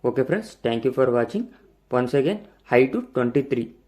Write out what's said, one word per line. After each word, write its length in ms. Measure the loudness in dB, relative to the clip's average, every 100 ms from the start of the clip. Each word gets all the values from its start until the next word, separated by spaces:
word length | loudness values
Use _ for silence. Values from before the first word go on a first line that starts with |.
ఓకే 200 | -2 -2
ఫ్రెండ్స్, 260 | -2 -2 -6 -6
thank 180 | -2 0
you 100 | -2 0
for 100 | 2 2
watching. 280 | 0 -4 -8 -12 _ _ _
Once 220 | -2 0
again, 260 | 0 0 -2 -8 _ _
height 260 | 4 4 0 -4
ట్వంటీ 280 | -2 0 0
త్రీ 220 | -2 -4 -6 -12